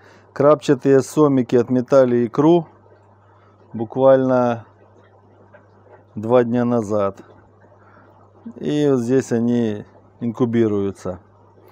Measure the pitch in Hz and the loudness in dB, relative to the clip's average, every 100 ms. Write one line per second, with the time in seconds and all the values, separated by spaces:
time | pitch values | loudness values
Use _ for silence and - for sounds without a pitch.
0 | - - _ - 143 147 - 135 139 135 | -20 -20 _ 0 2 2 2 0 2 2
1 | 120 151 147 135 120 123 117 127 120 135 | 2 2 2 2 0 0 0 -2 2 2
2 | 127 120 117 - 151 170 156 _ _ _ | 4 0 -2 0 2 2 0 _ _ _
3 | _ _ _ _ _ _ _ 110 113 131 | _ _ _ _ _ _ _ -12 -10 0
4 | 135 135 131 127 123 117 - _ _ _ | 4 4 2 0 -2 -4 -12 _ _ _
5 | _ _ _ _ _ - _ _ _ - | _ _ _ _ _ -20 _ _ _ -20
6 | _ 107 110 127 120 120 120 120 101 107 | _ -10 0 2 2 -2 -2 -2 -2 -4
7 | 98 - - - _ _ _ _ _ _ | -4 -6 -18 -20 _ _ _ _ _ _
8 | _ _ _ _ 226 - 147 147 147 135 | _ _ _ _ -20 -12 -6 -2 0 0
9 | 117 131 - 117 120 120 113 104 - _ | 0 -2 -2 -4 -2 -2 -2 -6 -14 _
10 | _ _ 120 107 123 123 110 101 98 95 | _ _ -10 -4 -2 0 0 -2 -6 -8
11 | 92 90 _ _ _ _ _ | -12 -14 _ _ _ _ _